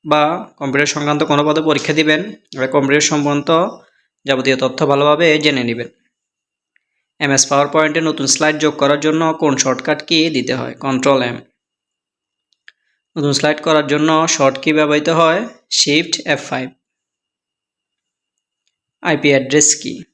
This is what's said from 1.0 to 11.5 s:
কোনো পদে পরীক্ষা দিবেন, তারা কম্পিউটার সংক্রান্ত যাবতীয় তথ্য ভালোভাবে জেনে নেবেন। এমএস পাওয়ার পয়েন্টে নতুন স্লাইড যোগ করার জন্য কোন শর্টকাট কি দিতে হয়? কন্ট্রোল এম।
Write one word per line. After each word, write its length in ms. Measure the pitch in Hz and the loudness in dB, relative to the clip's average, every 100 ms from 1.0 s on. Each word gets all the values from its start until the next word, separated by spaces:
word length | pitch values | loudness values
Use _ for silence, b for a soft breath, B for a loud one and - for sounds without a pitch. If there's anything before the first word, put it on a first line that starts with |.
| 147 147 151 | -2 -2 0
কোনো 100 | 147 151 | 0 2
পদে 140 | 151 156 | 0 0
পরীক্ষা 240 | 139 - 151 | -2 -2 0
দিবেন, 220 | 151 156 208 - _ | 2 0 -2 -14 _
তারা 160 | 139 131 | -6 -2
কম্পিউটার 420 | 143 135 147 143 | 0 2 2 2
সংক্রান্ত 380 | 151 143 143 143 165 196 - b b b _ 139 | 0 0 -2 0 0 0 -8 b b b _ -4
যাবতীয় 320 | 131 131 131 | 0 0 0
তথ্য 160 | 131 131 147 | -2 0 0
ভালোভাবে 360 | 139 147 151 170 151 | 2 4 4 4 4
জেনে 200 | 151 135 120 | 2 0 -2
নেবেন। 200 | 117 117 _ _ _ _ _ _ _ _ _ _ _ _ _ | -4 -8 _ _ _ _ _ _ _ _ _ _ _ _ _
এমএস 240 | 147 135 - | 0 0 2
পাওয়ার 180 | 139 143 | 0 2
পয়েন্টে 280 | 160 156 156 | 2 2 0
নতুন 240 | 160 151 135 | -2 -2 -2
স্লাইড 300 | - 156 151 | 0 0 2
যোগ 100 | 151 147 | -2 0
করার 180 | 143 143 151 | 0 2 0
জন্য 160 | 156 160 156 | 0 0 0
কোন 120 | 156 131 | 0 0
শর্টকাট 420 | 135 127 - 147 - | -2 -2 -2 -4 0
কি 120 | 165 160 139 | 0 2 -2
দিতে 180 | 120 127 | -4 -6
হয়? 140 | 123 123 | -6 -8
কন্ট্রোল 360 | 139 131 135 135 120 | -4 0 2 2 0
এম। 80 | 120 - | -6 -16